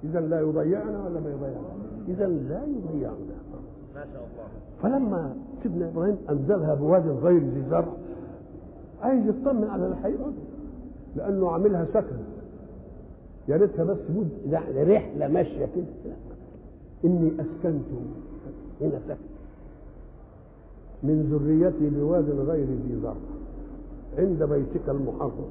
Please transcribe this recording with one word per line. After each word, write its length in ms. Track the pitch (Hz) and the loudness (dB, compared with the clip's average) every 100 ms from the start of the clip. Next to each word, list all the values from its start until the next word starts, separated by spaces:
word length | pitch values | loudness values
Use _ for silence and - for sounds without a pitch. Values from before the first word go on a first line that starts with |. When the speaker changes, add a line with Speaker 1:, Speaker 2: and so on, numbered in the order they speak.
Speaker 1:
إذا 160 | 151 170 | -2 0
لا 220 | 156 160 | 2 2
يضيعنا 600 | 156 151 151 202 214 202 196 | 2 4 4 2 0 -4 -4
ولا 140 | 170 | -4
ما 100 | 151 | -4
يضيعنا؟ 420 | 139 139 139 180 190 - - 180 | -4 -6 -6 -8 -8 -10 -8 -4
إذا 200 | 185 196 | 0 2
لا 340 | 160 127 175 | 2 0 -4
يضيعنا. 720 | 294 262 165 151 120 107 98 - - - - - - 135 | -2 -4 -2 -2 -4 -6 -10 -12 -12 -14 -14 -16 -16 -14
Speaker 2:
ما 100 | 143 | -12
شاء 140 | 135 117 | -12 -12
الله. 200 | 117 107 - - - | -12 -12 -12 -14 -2
Speaker 1:
فلما 540 | 202 269 233 185 147 127 - - | 2 4 2 0 -2 -6 -10 -6
سيدنا 260 | 233 170 170 | -4 -2 -2
إبراهيم 280 | 165 185 202 - | 2 2 2 0
أنزلها 460 | 143 135 202 156 147 | 0 2 2 4 2
بواد 320 | 147 185 160 | 6 6 6
غير 320 | 131 170 175 | 2 8 8
ذي 240 | 135 135 131 | 6 0 2
زرع، 240 | 170 165 - - - - - - - - - - - | 2 2 -4 -10 -12 -12 -14 -16 -16 -16 -16 -18 -4
عايز 260 | 226 262 208 | 2 4 4
يطمن 400 | - 277 247 214 | 2 2 2 0
على 180 | 190 185 | 0 -2
الحقيقة، 440 | 180 - 294 269 - - - - - - - - 143 | 0 -2 -2 -4 -8 -10 -12 -12 -12 -14 -14 -8 -6
لأنه 360 | 202 196 185 | 0 2 4
عاملها 340 | 165 208 180 165 | 6 4 4 2
سكن. 220 | 220 - 127 - - - - - - - - - - - - - | 2 0 -6 -8 -10 -14 -16 -16 -16 -16 -16 -16 -18 -18 -12 0
يا 100 | 151 | 6
ريتها 260 | 202 - | 6 4
بس 140 | 165 202 196 | 0 0 0
بود، 200 | 175 175 - 139 | 0 0 -2 -2
يعني 340 | 160 156 131 | -2 0 2
رحلة 440 | 156 208 - 147 143 | 6 6 4 -2 2
ماشية 380 | 165 170 - - | 4 2 0 -2
كده. 200 | 180 175 - - | -2 -4 -8 -12
لا. 80 | - - - - - - - - - 170 | -12 -14 -16 -16 -18 -18 -18 -20 2 4
إني 260 | 180 160 | 6 4
أسكنت، 540 | 156 147 - 180 151 127 127 135 - - - - - - - | 2 -4 -2 0 0 -2 -6 -6 -10 -12 -12 -12 -14 -14 -2
هنا 180 | 156 143 151 | -2 -2 -6
سكن. 80 | 147 - - - - - - - - - - - - - - - - - - | -10 -10 -16 -16 -18 -18 -18 -18 -18 -18 -18 -20 -20 -20 -20 -20 -20 -18 -4
من 260 | 143 156 147 | 2 4 4
ذريتي 580 | 147 143 156 180 156 147 | 2 6 6 6 4 2
بواد 400 | 143 147 170 147 | 4 4 4 4
غير 360 | 139 139 160 131 | 2 2 2 0
ذي 340 | 127 123 117 | 0 -2 -2
زرع 140 | 113 107 - - - - - - - - - - | -4 -6 -10 -10 -10 -12 -12 -12 -14 -14 -8 0
عند 260 | 190 160 | 2 4
بيتك 460 | 151 143 131 - - | 4 2 2 -2 -2
المحرم 560 | 139 135 - 139 - - | 0 -2 -2 -4 -4 -8